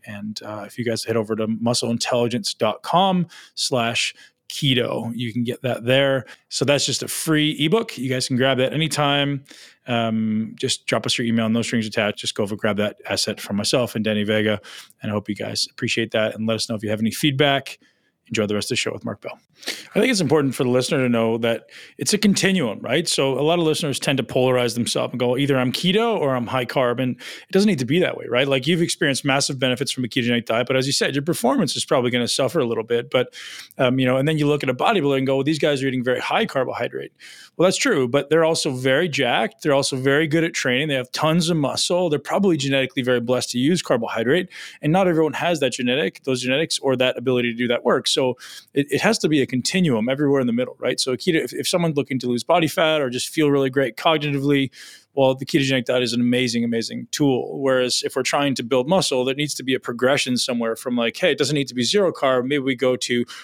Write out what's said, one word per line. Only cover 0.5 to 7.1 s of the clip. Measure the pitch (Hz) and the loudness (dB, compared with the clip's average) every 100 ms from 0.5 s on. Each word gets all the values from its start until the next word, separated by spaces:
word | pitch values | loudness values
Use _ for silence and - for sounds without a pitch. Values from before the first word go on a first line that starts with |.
| 107 101 | -12 -10
if | - | -6
you | |
guys | 117 113 - | -2 -2 -2
head | 113 | -2
over | 107 110 | -2 -2
to | 110 | -2
muscle | 110 117 120 120 | -2 0 0 0
intelligence | 117 - 123 120 117 - | -2 0 0 0 -2 -4
dot | - 110 - | -2 -2 -2
com | - 170 190 180 165 - - - | 0 2 4 2 -2 -6 -16 -8
slash | - 127 117 113 - - - _ - | -2 0 0 0 -4 -6 -18 _ -14
keto, | - 143 123 113 120 113 117 | -4 0 0 0 -4 -6 -6
you | 120 | -6
can | 117 | -4
get | 120 - | -4 -4
that | 127 113 117 | -4 -2 2
there. | 131 139 135 - - - | 2 4 0 -4 -16 -10
So | - 127 | -2 2
that's | 143 - | 2 0
just | 127 | -4
a | |
free | 117 | -4